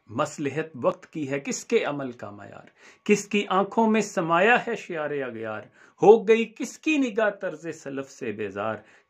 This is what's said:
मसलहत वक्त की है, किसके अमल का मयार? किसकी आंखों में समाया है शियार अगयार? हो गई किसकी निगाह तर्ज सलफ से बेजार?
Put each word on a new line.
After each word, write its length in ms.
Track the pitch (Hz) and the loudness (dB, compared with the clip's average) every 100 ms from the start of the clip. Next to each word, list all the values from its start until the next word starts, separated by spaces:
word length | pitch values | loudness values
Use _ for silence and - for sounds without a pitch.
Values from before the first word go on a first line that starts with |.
| - | -10
मसलहत 640 | 110 147 - 143 139 156 127 | -4 -4 -4 -6 -4 -8 -4
वक्त 280 | 143 - | -2 -2
की 200 | - 165 | -6 -8
है, 160 | 135 139 | -4 -4
किसके 400 | 143 - - 226 | -4 -8 0 0
अमल 320 | 131 147 135 | 0 -4 -6
का 180 | 117 107 | -10 -14
मयार? 420 | 101 104 - - _ - - - | -14 -18 -18 -20 _ -20 -6 2
किसकी 380 | 202 - 208 | 2 2 -2
आंखों 420 | 208 185 196 - 226 | 0 0 2 2 4
में 160 | 220 | 4
समाया 540 | 202 - 165 170 208 240 | 0 -2 2 4 6 4
है 200 | 240 220 | 2 -8
शियार 360 | - 165 151 | -6 -6 -4
अगयार? 580 | 143 127 113 110 107 - _ - - | -4 -6 -6 -8 -8 -12 _ -20 4
हो 220 | 175 220 | 8 8
गई 200 | 196 226 | 8 2
किसकी 540 | 220 - 285 - - 302 | 2 -6 -10 -8 -2 0
निगाह 320 | 262 202 214 | 0 0 -2
तर्ज 380 | 202 185 151 165 | -2 -6 -8 -10
सलफ 380 | 147 139 135 135 | -10 -10 -10 -10
से 260 | - 123 | -10 -10
बेजार? 520 | 104 104 98 107 107 - - _ | -6 -6 -4 -4 -6 -10 -20 _